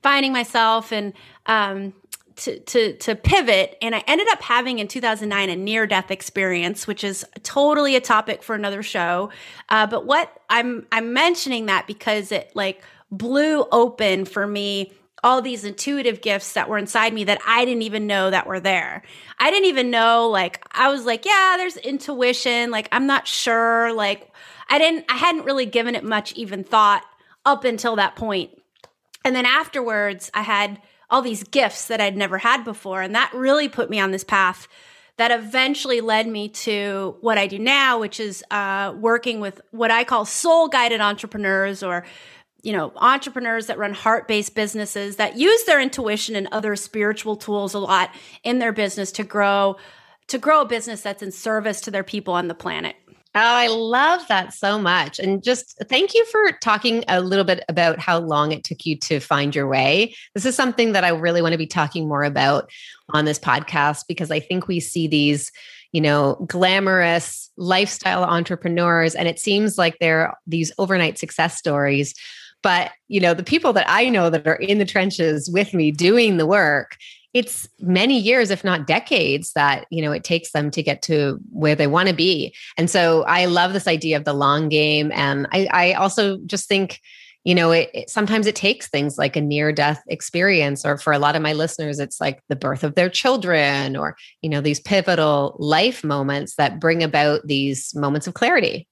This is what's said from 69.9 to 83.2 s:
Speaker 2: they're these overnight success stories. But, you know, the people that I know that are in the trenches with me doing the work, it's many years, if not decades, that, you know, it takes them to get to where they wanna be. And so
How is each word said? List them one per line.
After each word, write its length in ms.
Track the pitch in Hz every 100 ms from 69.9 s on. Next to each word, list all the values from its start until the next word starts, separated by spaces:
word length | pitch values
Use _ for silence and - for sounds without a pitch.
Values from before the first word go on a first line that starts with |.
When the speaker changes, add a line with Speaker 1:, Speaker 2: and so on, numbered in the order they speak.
| 165
Speaker 2:
they're 320 | 165 160 165 - -
these 260 | 165 156 -
overnight 400 | 190 190 160 -
success 380 | 165 - 165 -
stories. 580 | 165 143 143 139 143 - - - - _
But, 300 | 196 180 - - _
you 120 | 196
know, 140 | 175
the 100 | 170
people 300 | 185 320 339
that 120 | 202 -
I 200 | 196 254
know 220 | 220 170
that 180 | 160 156
are 60 |
in 240 | 156 190 208
the 80 | 190
trenches 640 | 202 190 180 160 151 143
with 240 | 175 202
me 180 | 185 151
doing 460 | 147 175 233 226 175
the 80 | 156
work, 500 | 202 160 143 - - - - _
it's 340 | 247 240 - - _
many 400 | 180 180 233 262
years, 320 | 202 247 214
if 140 | 190
not 220 | 190 175 139
decades, 640 | 165 - 247 147 143 -
that, 340 | 151 143 135 -
you 100 | 165
know, 120 | 151
it 120 | 151
takes 280 | - 170 -
them 180 | 151 147
to 120 | 165
get 200 | 156 139
to 360 | - 156 143 - -
where 240 | - 151
they 120 | 151 143
wanna 280 | 160 190
be. 400 | 160 175 160 127 - - -
And 100 | 170
so 340 | 190 170 160